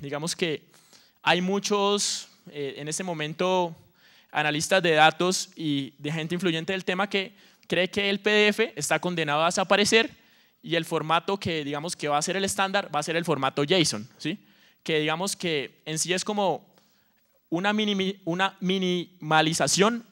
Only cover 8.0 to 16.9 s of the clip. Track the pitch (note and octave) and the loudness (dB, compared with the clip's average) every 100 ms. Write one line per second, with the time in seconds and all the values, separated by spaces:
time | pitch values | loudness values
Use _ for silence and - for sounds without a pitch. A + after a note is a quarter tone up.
8 | G3+ G3+ G#3 G#3 G#3 G#3 A3 - - D#3 | -2 0 2 4 4 4 -2 -2 0 0
9 | F3+ E3+ D3+ D3 E3 G3 F#3 G3+ G3+ A3 | 0 -2 0 2 2 0 2 4 6 4
10 | - - _ _ _ _ D#3 E3 E3 D#3+ | 2 -4 _ _ _ _ -4 -4 -2 -4
11 | D#3 E3 G3 G3 F#3+ D#3+ C#3+ D3 E3+ - | 0 0 0 -4 -4 -4 -4 -6 -8 -6
12 | D3 D3 E3 F#3 G3 - G3 G3 - D3 | -2 0 0 -2 -2 0 0 0 -2 -4
13 | D#3+ D#3+ E3+ C#3 C3+ - D3 F#3 - G#2+ | -2 -2 0 0 0 0 2 4 4 0
14 | B2 - D3+ - _ _ _ _ - D#3 | -10 -10 -8 -8 _ _ _ _ -2 0
15 | D3+ D#3+ G3 - F3 D3 A#2+ - D#3 D#3 | 0 -2 -4 -4 -4 -4 -4 -10 -8 -4
16 | D#3+ F3+ - G#3 F#3+ C#3+ - _ _ | -2 -2 -2 -2 -2 -2 -10 _ _